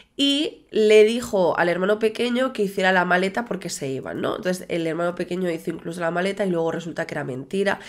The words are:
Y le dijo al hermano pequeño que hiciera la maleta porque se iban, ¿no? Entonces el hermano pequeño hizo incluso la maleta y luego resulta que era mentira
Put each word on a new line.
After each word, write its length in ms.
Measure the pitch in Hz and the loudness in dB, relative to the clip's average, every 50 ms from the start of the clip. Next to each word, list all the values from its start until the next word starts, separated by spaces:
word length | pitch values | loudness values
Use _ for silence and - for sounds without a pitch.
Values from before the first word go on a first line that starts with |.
| - _ _ | -20 _ _
Y 520 | - 277 277 277 277 320 - - - _ _ | 0 0 2 2 0 -2 -4 -6 -10 _ _
le 320 | - 214 214 214 214 214 214 | 0 2 6 8 10 10 8
dijo 560 | 214 233 247 240 - - 190 180 156 - - | 8 6 0 -4 -2 0 2 2 2 4 2
al 100 | 170 175 | 2 2
hermano 300 | 170 180 185 196 214 214 | 2 2 2 0 2 2
pequeño 540 | 226 214 220 - 240 247 240 247 262 262 254 | 2 -2 0 0 -2 0 0 0 0 0 0
que 100 | - 208 | -2 -2
hiciera 300 | 190 190 196 185 185 190 | -2 0 0 2 2 4
la 120 | 185 175 | 4 4
maleta 400 | 180 175 180 190 190 190 240 233 | 4 2 2 2 0 -2 -4 -4
porque 240 | - 202 185 - 170 | -4 -6 -8 -6 -8
se 200 | - - 143 135 | -8 -6 -6 -6
iban, 320 | 135 127 - 85 85 - | -6 -6 -6 -6 -6 -4
¿no? 160 | - - - | -4 -4 -4
Entonces 280 | - - 180 185 185 - - | -2 -2 -4 -4 -4 -4 -6
el 180 | 165 170 165 | -4 -4 -2
hermano 300 | 160 156 165 175 175 175 | -2 -2 -2 -2 -4 -2
pequeño 340 | 175 180 175 175 185 185 175 | -4 -6 -6 -4 -4 -2 -4
hizo 200 | 165 165 - 175 | -4 -4 -6 -6
incluso 300 | 165 - - 175 165 180 | -8 -6 -8 -10 -8 -4
la 120 | 170 165 170 | -4 -2 -2
maleta 340 | 175 185 196 196 196 208 | 0 -2 -2 -2 -2 -2
y 40 | 190 | 0
luego 200 | 175 165 165 165 | 0 0 0 -2
resulta 340 | 156 160 165 170 - - 165 | -2 -4 -6 -8 -8 -8 -8
que 100 | - 160 | -6 -6
era 100 | 151 139 | -8 -6
mentira 560 | 143 127 127 139 - - 190 196 196 190 - - | -6 -8 -10 -10 -6 -2 -2 0 0 -2 -4 -6